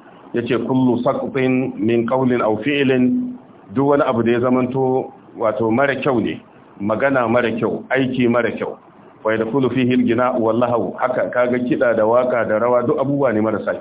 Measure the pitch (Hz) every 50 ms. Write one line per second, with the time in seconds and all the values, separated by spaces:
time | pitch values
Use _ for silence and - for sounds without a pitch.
0 | - - - - - - - 117 117 113 131 117 117 113 131 131 131 127 120 -
1 | 123 139 131 135 131 113 - 135 131 127 127 127 131 127 - - 98 110 117 120
2 | 117 117 131 131 131 127 123 120 104 110 110 107 - 143 147 143 139 131 135 127
3 | 127 127 123 123 - - - - - - - - - - 98 127 139 139 143 143
4 | 151 - 131 117 113 113 120 120 123 127 127 127 127 113 127 135 131 127 131 131
5 | - - - - - - - 92 113 110 - 107 113 113 110 123 139 139 - -
6 | - 151 131 117 98 87 82 - - - - - - - - - 101 104 110 104
7 | - 139 135 131 120 113 113 123 117 113 110 113 123 104 - 110 - - 127 131
8 | 135 127 120 123 123 117 120 120 113 107 - - 101 - - - - - - -
9 | - - - - - 107 110 110 113 110 - 139 131 120 117 131 127 120 127 127
10 | 123 120 113 113 127 123 123 110 110 113 113 117 123 120 120 117 98 - - -
11 | - 127 127 127 104 90 - 123 123 123 123 123 123 123 - - 131 120 113 110
12 | 107 107 117 123 127 127 123 120 110 110 107 107 113 123 123 120 120 131 151 -
13 | 135 131 143 143 139 127 110 107 110 110 104 98 - 101 90 -